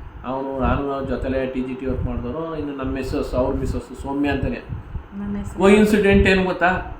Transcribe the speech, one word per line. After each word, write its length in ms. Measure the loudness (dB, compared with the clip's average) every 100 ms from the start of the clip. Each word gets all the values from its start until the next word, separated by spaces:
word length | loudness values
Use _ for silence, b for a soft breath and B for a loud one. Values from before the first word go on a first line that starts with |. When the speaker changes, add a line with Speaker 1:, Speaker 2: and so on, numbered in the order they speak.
| -14 -14 -8
Speaker 1:
ಅವನು, 340 | -6 -6 -2
ನಾನು 460 | 0 0 -2 -4 -4
ಜೊತೆಲೇ 400 | -4 -2 -2 -2
ಟಿ 160 | -4
ಜಿ 120 | -6
ಟಿ 120 | -6 -4
ವರ್ಕ್ 200 | -2 -2
ಮಾಡಿದವರು. 500 | -4 -4 -6 -6 -6
ಇನ್ನು 220 | -6 -6
ನಮ್ಮ 140 | -6
ಮಿಸ್ಸಸ್, 420 | -4 -4 -4 -2
ಅವ್ರ 220 | 0 0 0
ಮಿಸ್ಸಸ್ 460 | -2 -4 -6 -10
ಸೌಮ್ಯ 280 | -6 -2 0
ಅಂತಾನೆ. 320 | 0 -2 -4 -8 -10 -8 -12 -10 -10
Speaker 2:
ನನ್ನ 180 | -6 -6
ಹೆಸರು 220 | -6 4
Speaker 1:
ಕೋಇನ್ಸಿಡೆಂಟ್ 680 | 6 8 8 6 6 6 6
ಏನು 160 | 4
ಗೊತ್ತಾ? 380 | 2 2 2 2 -4 -12